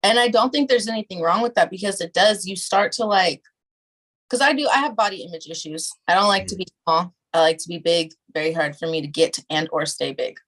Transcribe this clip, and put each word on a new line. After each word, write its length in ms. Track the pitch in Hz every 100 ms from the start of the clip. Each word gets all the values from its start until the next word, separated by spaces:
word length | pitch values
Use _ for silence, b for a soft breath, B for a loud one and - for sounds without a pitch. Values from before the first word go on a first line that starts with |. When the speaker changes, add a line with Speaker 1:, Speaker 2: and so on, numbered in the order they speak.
Speaker 1:
and 160 | 196 233
I 100 | 240
don't 220 | 220 254
think 180 | 294 277
there's 200 | 240 208
anything 340 | 226 208 180
wrong 200 | 165 196
with 120 | 240
that, 160 | 233 170
because 300 | 190 202 190
it 120 | 170
does, 320 | 175 208 202 180
you 100 | 190
start 360 | - 196 208
to, 120 | - 220
like, 360 | 202 180 139 _ _ _ _ _ _ _ _ _
'cause 100 | 247
I 120 | 277
do, 120 | 285 285
I 100 | 262
have 180 | 285 226
body 260 | 208 190
image 240 | - 165 156
issues. 440 | 160 156 160 - - -
I 60 |
don't 140 | 180 208
like 180 | 196 190
to 60 |
Speaker 2:
Mm-hmm. 20 | 185
Speaker 1:
be 100 | 185 _
small. 300 | - 160 180 _ _
I 60 | 165
like 180 | 160 160
to 100 | 170
be 100 | 170
big, 340 | 156 170 160 - _
very 180 | 156 156
hard 240 | 165 147 147
for 100 | 165
me 120 | 160
to 40 | 147
get 300 | 151 160 - _
and 180 | 156 156
or 140 | 160 151
stay 260 | - 143
big. 260 | 135 127 -